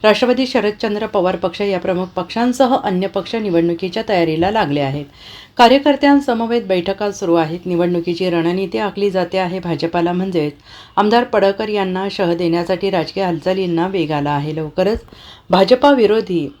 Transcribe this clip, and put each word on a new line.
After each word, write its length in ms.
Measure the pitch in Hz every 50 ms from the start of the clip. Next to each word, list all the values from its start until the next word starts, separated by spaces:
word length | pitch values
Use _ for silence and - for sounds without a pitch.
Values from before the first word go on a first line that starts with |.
| -
राष्ट्रवादी 440 | 214 208 208 - 247 254 247 262
शरदचंद्र 600 | 254 - 247 208 208 208 - - 220 208 208 220
पवार 300 | 208 - 208 175 180 185
पक्ष 240 | 175 185 185 170 -
या 180 | 202 202 196 180
प्रमुख 260 | 175 - 185 175 185
पक्षांसह 680 | 180 - 185 175 175 - 226 240 247 247 - 269 240 262 - -
अन्य 220 | 208 190 180 190
पक्ष 280 | 196 190 196 180 - -
निवडणुकीच्या 680 | 226 220 208 170 170 170 170 170 170 - 185 175 220 220 -
तयारीला 420 | 208 180 170 160 156 160 170 190
लागले 300 | 214 220 202 147 143 147
आहेत. 240 | 143 135 135 147 143 139 _ - - - - - - - _
कार्यकर्त्यांसमवेत 1040 | - 247 240 254 277 277 302 277 277 - 285 285 285 277 - 240 226 233 226 233 240 214
बैठका 480 | 190 190 180 170 185 196 - 208 202 196
सुरू 220 | 196 202 175 170
आहेत. 320 | 170 160 151 165 175 175
निवडणुकीची 640 | 180 180 170 175 175 175 175 165 180 175 170 185 185
रणनीती 480 | 170 170 160 170 180 185 190 175 - 220
आखली 320 | 214 202 196 202 202 202
जाते 280 | 185 185 180 175 185 190
आहे. 200 | 185 175 175 190
भाजपाला 540 | 180 175 165 151 - 165 170 175 170 170 175
म्हणजेच 400 | 180 185 196 180 170 151 147 143 - _ - - - - - -
आमदार 280 | - 208 214 214 240 240
पडळकर 440 | 240 - 214 196 196 196 196 220 208
यांना 400 | 208 208 196 185 185 185 190 196
शह 240 | 190 - 196 170 175
देण्यासाठी 560 | 170 180 170 165 170 175 170 190 180 196 196
राजकीय 340 | 190 175 156 - - 190 196
हालचालींना 640 | 180 170 160 - 185 190 190 190 180 170 165 170
वेग 240 | 190 190 190 160 151
आला 200 | 156 147 143 147
आहे. 260 | 147 143 147 151 156
लवकरच 460 | 160 156 151 - - 185 190 220 233 - - - - - - - - _ _
भाजपा 400 | - 180 196 185 247 254 277 285
विरोधी 640 | 285 254 226 196 214 226 220 - 185 170 147 - - _